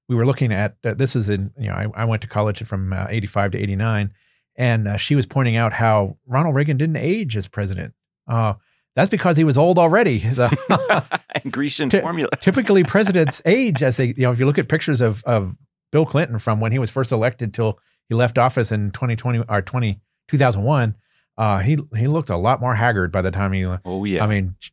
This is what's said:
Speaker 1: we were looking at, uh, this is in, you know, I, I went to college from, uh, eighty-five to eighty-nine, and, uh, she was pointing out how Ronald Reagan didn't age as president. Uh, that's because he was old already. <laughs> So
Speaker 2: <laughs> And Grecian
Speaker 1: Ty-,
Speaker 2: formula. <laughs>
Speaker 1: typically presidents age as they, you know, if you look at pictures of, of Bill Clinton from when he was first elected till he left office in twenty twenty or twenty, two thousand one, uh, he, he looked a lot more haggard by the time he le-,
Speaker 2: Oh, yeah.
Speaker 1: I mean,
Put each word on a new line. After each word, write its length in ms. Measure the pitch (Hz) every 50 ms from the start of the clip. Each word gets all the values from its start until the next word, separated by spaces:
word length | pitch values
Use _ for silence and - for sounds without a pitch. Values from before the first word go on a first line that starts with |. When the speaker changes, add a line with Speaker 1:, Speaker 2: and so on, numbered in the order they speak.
| _
Speaker 1:
we 80 | - 123
were 100 | 117 117
looking 260 | 135 139 - 139 117
at, 260 | 104 95 107 101 - _ -
uh, 100 | 113 107
this 220 | - 135 131 -
is 140 | 123 104 104
in, 220 | 104 95 98 101 -
you 100 | - 110
know, 60 | 104 90
I, 280 | 90 104 107 107 104
I 40 | 113
went 160 | 113 110 107 -
to 40 |
college 360 | - - 107 107 107 101 - 110
from, 300 | - 104 95 95 92 95
uh, 140 | 92 95 -
eighty-five 420 | 107 113 98 - - 104 101 95
to 60 | 95
eighty-nine, 560 | 95 101 101 98 95 110 113 110 104 101 98 - _ _ _ _ _ _ _ _
and, 320 | - 127 120 117 113 104
uh, 100 | 101 104
she 180 | 104 - - 147
was 100 | 139 -
pointing 320 | - - 139 131 117 113
out 160 | 117 117 110 -
how 440 | - 117 113 110 104 98 95 - - _
Ronald 300 | 127 123 135 170 165 135
Reagan 220 | 139 147 156 143
didn't 200 | 131 156 160 156
age 400 | 127 117 160 196 226 208 131 110
as 100 | 104 95
president. 460 | - - 104 101 92 95 92 78 - - _ _ _ _ _ _
Uh, 260 | - 117 113 113 107 101 - _ _ _ _ _ _ _
that's 140 | 123 170 196
because 280 | - 180 - 180 165
he 80 | 156 160
was 120 | 151 123
old 220 | 139 156 175 185 175
already. 400 | 170 160 170 220 240 170 123 104
<laughs> 140 | - 117 113
So 160 | 123 120 113 147 - - -
Speaker 2:
<laughs> 320 | 208 - - - 156 143 - - - 170 - - -
And 200 | - - 127 -
Grecian 360 | 131 143 143 - - 147 127
Speaker 1:
Ty-, 120 | 147 -
Speaker 2:
formula. 280 | - 160 175 165 139 - -
<laughs> 60 | -
Speaker 1:
typically 420 | - 190 190 269 214 - 196 190 170
presidents 580 | - - 196 220 196 180 175 160 139 - - -
age 360 | 160 202 262 262 226 156 120
as 160 | - 131 117
they, 100 | - 131
you 160 | 120 117 139 127
know, 80 | 123
if 80 | 123 117
you 60 | 131
look 120 | 143 139
at 100 | 190 -
pictures 320 | - 160 156 - 165 143 117
of, 240 | 123 110 101 104 -
of 320 | 127 120 107 95 92 - - _ _ _ _ _ _
Bill 140 | - 151 160
Clinton 340 | - - 143 175 - 117 107
from 200 | - 120 110 107
when 120 | 110 110
he 80 | 117 135
was 120 | 123 107
first 200 | - 135 131 -
elected 420 | 127 110 113 123 117 - 117 104 -
till 260 | - 113 110 107 - _ _ _ _ _ _
he 60 | 113
left 220 | 117 123 117 117
office 340 | 127 120 113 - 131 113 -
in 200 | 110 101 101 101
twenty 240 | - - 127 120 113
twenty 280 | 113 - 127 120 117 117
or 140 | 113 104 101
twenty, 400 | 95 - - 127 120 104 98 - _ _ _ _ _
two 100 | - 156
thousand 260 | 135 139 127 101 101 104
one, 320 | 131 147 135 117 107 104 - _ _ _ _ _ _ _
uh, 220 | - 110 107 101 95
he, 180 | 95 127 156 143 - - 110
he 120 | 110 120
looked 220 | 139 151 165 - -
a 80 | 92
lot 220 | 87 92 117 135 -
more 160 | 123 127 120
haggard 360 | 104 117 120 110 98 90 82
by 100 | 87 92
the 100 | 92 92
time 220 | 87 95 101 95 95
he 120 | 95 92
le-, 160 | 92 92 92 -
Speaker 2:
Oh, 180 | 90 92 95 101
yeah. 200 | 101 92 82 107
Speaker 1:
I 40 |
mean, 280 | 104 104 101 95 92 95 - - -